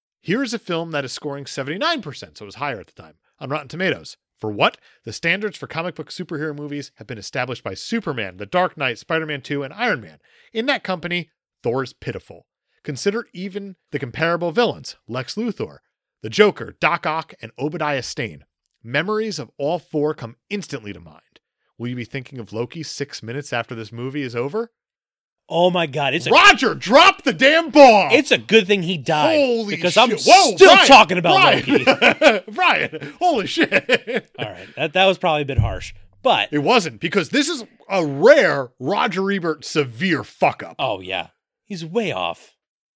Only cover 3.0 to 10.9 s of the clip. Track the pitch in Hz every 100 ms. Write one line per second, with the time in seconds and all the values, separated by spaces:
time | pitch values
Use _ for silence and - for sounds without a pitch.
3 | 80 _ _ _ 131 151 131 156 190 101
4 | 76 - _ _ 107 101 190 - _ _
5 | 117 - 165 190 208 - - 160 175 160
6 | - - 170 156 151 143 147 147 143 _
7 | 107 113 - 135 123 123 104 95 - 226
8 | - 127 95 92 101 180 180 - 131 110
9 | - 160 156 143 - 143 139 196 240 143
10 | 85 76 _ _ _ 220 262 262 -